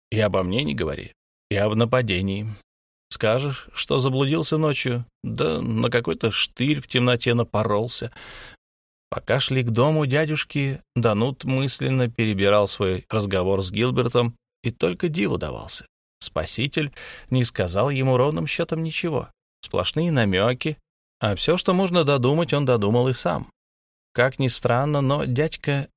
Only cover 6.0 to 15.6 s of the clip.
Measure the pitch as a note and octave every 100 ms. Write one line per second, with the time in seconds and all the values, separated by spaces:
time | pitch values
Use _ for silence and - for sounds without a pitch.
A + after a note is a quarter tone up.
6 | A#2+ E3 A2+ - - - C3+ D3 - B2+
7 | B2 A#2+ B2 A#2+ A2+ G#2 A2 G#2 A#2 -
8 | A2+ - - - - - _ _ _ _
9 | _ - - C3+ - C3 A#2+ A2 C#3 D#3
10 | C#3+ C#3 D#3 D3+ - D3 C#3 C#3 - -
11 | A2+ G#2 B2 C3 A#2+ C3 C3+ - C3+ C3
12 | A#2+ A#2 A2 G2 G2+ G#2 G2+ - G2 F#2
13 | - A2 G2+ F#2+ F#2 G2 F#2+ G2+ B2 C3
14 | B2 B2 A#2 - _ _ A#2+ - E3+ F3+
15 | F3 D#3 G3+ - D3 -